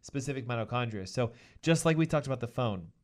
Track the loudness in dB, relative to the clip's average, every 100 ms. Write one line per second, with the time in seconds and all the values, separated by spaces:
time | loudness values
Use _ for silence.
0 | -6 -6 -4 -6 -4 -4 -2 -2 -2 -4
1 | -6 -2 -2 -4 -20 -4 2 4 4 4
2 | 4 2 0 -4 -4 0 0 0 -8 _